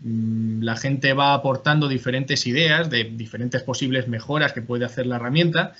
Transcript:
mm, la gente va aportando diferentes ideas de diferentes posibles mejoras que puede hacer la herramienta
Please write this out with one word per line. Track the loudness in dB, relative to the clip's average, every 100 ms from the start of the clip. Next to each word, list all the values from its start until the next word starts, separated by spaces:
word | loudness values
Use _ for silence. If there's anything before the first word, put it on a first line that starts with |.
mm, | -4 -2 0 0 -2 -2
la | -2 -2
gente | -2 0 2
va | 4 4
aportando | 4 2 0 2 2 2
diferentes | 0 0 -2 -2 -2 0
ideas | 2 4 2 2
de | 0
diferentes | -2 -6 -10 -6 -4 -4
posibles | -4 -4 -2 -2 -2
mejoras | -6 -4 0 0
que | -2
puede | -6 -4 -4
hacer | -4 -4
la | -4
herramienta | 2 4 4 2 -2 -6